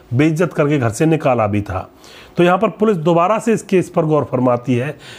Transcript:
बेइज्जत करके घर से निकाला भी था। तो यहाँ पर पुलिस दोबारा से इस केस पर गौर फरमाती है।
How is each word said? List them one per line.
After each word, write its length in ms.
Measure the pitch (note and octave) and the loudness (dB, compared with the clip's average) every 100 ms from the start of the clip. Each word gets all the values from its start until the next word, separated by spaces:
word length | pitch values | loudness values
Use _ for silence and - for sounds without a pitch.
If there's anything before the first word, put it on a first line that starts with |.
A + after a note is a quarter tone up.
| - | -6
बेइज्जत 380 | A#2+ D#3 D#3 F3+ | 0 0 0 -2
करके 260 | - C#3+ D3 | 0 0 0
घर 120 | A#2 | 0
से 160 | G#2+ D#3+ | 0 0
निकाला 400 | D#3 C#3 A#2+ G#2+ | 2 0 0 0
भी 160 | G#2 | -2
था। 280 | G2+ F#2 - - - - - - | -4 -8 -10 -20 -20 -20 -10 0
तो 60 | |
यहाँ 160 | F3 F#3 | 2 2
पर 100 | G#3+ | 0
पुलिस 280 | - A3 F3+ | 0 0 0
दोबारा 420 | D#3+ E3+ F3+ A3 | 2 2 2 0
से 140 | A#3+ | 0
इस 100 | G#3 | -2
केस 280 | - F#3 F3 | 0 0 0
पर 140 | F3+ | -2
गौर 200 | D#3 D3 | 0 0
फरमाती 500 | B2+ B2+ B2+ A#2+ C3 | 0 0 0 0 -2
है। 240 | A#2+ C#3 - - | -2 -4 -10 -18